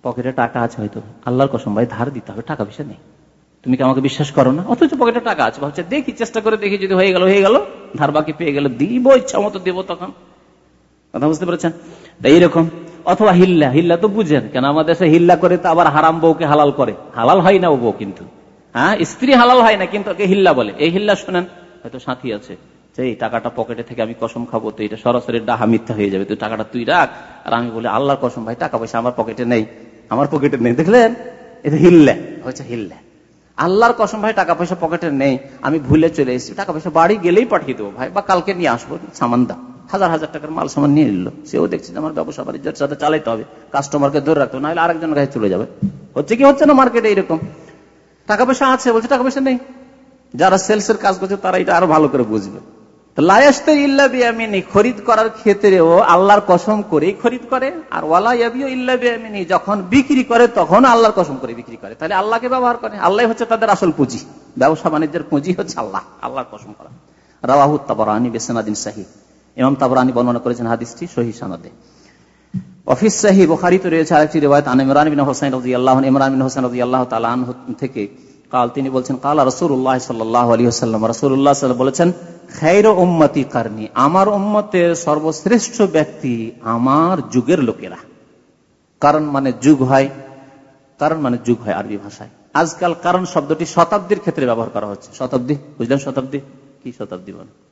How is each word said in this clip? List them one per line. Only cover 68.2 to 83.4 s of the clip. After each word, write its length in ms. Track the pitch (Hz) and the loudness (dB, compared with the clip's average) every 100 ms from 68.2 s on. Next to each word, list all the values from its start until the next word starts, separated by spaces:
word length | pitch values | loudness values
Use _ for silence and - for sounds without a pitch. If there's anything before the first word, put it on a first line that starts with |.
| 123 | -2
বিসনাদিন 460 | 113 - 117 107 104 | -4 -6 -6 -4 -6
সাহিহ, 300 | 107 107 92 _ _ _ _ - | -8 -12 -18 _ _ _ _ -2
ইমাম 180 | 131 | 0
তাবরানী 380 | 139 131 127 127 | 2 0 2 2
বর্ণনা 280 | 120 123 120 | 0 0 -2
করেছেন 260 | 120 120 113 | -4 -4 -4
হাদিসটি 380 | 113 117 - 170 | -4 -6 -12 -10
সহিহ 260 | - 117 | -6 -6
সনদে। 360 | 107 101 85 - - _ _ _ _ _ _ _ - - - | -6 -12 -14 -16 -20 _ _ _ _ _ _ _ -12 -12 -16
ওয়া 120 | - 131 | -4 0
ফিস 200 | 214 - | 0 2
সাহিহ, 260 | 208 196 165 | 4 6 4
বুখারীতে 420 | 160 180 185 185 | 2 2 0 0
রয়েছে 240 | 165 156 | -2 2
আরেকটি 240 | 160 151 160 | 2 2 2
রিওয়ায়াত, 260 | 143 143 139 | 4 2 2
আন 100 | 131 | 0
ইমরান 260 | 135 143 156 | 2 2 2
বিন 100 | 147 | 0
হুসাইন 300 | 139 127 143 | -2 -2 -4
রাদিয়াল্লাহু 440 | 131 123 123 131 131 | -4 -2 0 2 2
আনহু, 100 | 135 | 4
ইমরান 200 | 135 135 | 2 2
বিন 100 | 135 | 0
হুসাইন 220 | 131 135 | -2 -2
রাদিয়াল্লাহু 400 | 123 123 123 127 123 | -4 -2 -2 -2 -2
তাআলা 200 | 113 117 | -2 -2
আনহু 240 | 123 123 123 - 110 | -4 -6 -10 -12 -8
থেকে, 240 | 131 - 101 - - _ _ | -8 -8 -10 -12 -20 _ _
কাল, 160 | 127 120 | -2 -2
তিনি 200 | 139 135 | -2 -4
বলছেন, 260 | 131 123 127 | -4 -4 -6
কালা 260 | 139 147 | -2 2
রাসূলুল্লাহ 520 | 131 - 170 139 127 131 | 2 0 -2 0 0 -2
সাল্লাল্লাহু 500 | 127 117 110 117 120 | -4 -8 -2 0 2
আলাইহি 180 | 117 120 | 2 2
ওয়াসাল্লাম, 300 | 117 120 110 | 0 -2 -2
রাসূলুল্লাহ 500 | 113 117 139 135 143 | -2 -2 -2 2 2
সাল্লাল্লাহু 0 | |
আলাইহি 60 | 139 | 2
ওয়াসাল্লাম 240 | 135 120 | 0 0
বলেছেন, 260 | 131 131 170 180 - - - | -2 2 0 0 -14 -20 -20
খায়রু 400 | - 160 196 214 190 | -4 2 4 4 4
উম্মতি 460 | 180 170 147 147 | 2 4 2 2